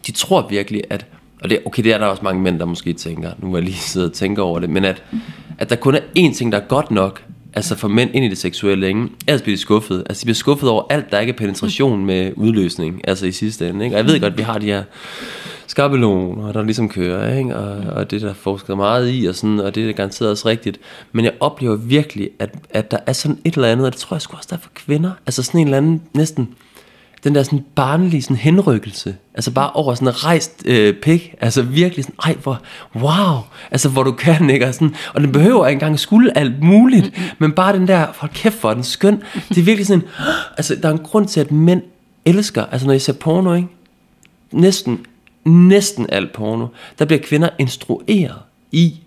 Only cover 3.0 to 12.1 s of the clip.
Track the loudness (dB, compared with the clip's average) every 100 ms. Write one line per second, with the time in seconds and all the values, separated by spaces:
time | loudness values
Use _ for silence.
3 | -8 -10 -12 -10 -6 -4 -4 -6 -6 -2
4 | -4 -2 -4 -2 -2 -2 -2 0 0 -4
5 | -8 -10 -10 -20 -20 -10 -4 0 2 0
6 | 0 2 2 2 -2 -2 0 -2 0 0
7 | 0 -4 -20 -20 -10 -8 -4 -4 0 0
8 | 2 0 -2 -2 -6 -2 -2 0 0 -2
9 | -6 -6 -2 0 0 -4 2 0 2 -6
10 | -6 -6 -4 -2 0 0 2 0 0 -4
11 | 0 -2 -2 -4 -6 -4 -6 0 0 0
12 | 0